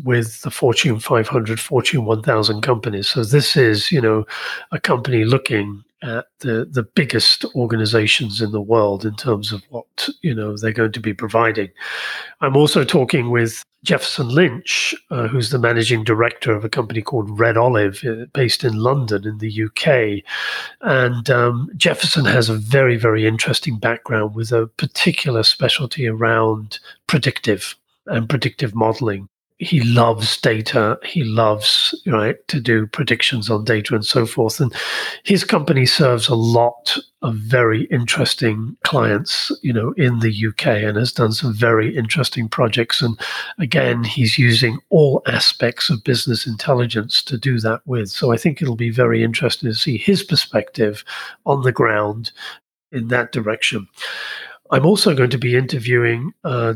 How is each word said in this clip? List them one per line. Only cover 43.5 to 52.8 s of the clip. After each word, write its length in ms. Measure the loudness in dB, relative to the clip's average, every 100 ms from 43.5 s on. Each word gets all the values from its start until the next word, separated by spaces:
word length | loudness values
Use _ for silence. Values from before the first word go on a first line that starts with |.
| -6
again, 420 | -2 2 2 0
he's 340 | -2 0 2 4
using 440 | 4 4 2 0 2
all 320 | 4 4 2 0
aspects 640 | 0 0 2 -2 -2 -2
of 120 | -2
business 420 | 0 0 0 -2
intelligence 800 | -4 -4 0 0 0 -2 -2 -2
to 160 | -2 -4
do 220 | -2 0
that 220 | 0 -2 -4
with. 220 | -4 -4
So 240 | -2 0
I 60 | 2
think 240 | 0 0
it'll 120 | -2
be 160 | -2 0
very 320 | 2 4 4
interesting 480 | 2 0 -2 -2 -2
to 60 | -2
see 200 | -2 0
his 280 | 2 2
perspective 800 | 2 -2 0 -2 -2 0 0 -2 -10 -14 -14 -6 0
on 160 | 2
the 80 | 2
ground 640 | 2 2 2 0 -4 -10 -12 -16 -18 _ _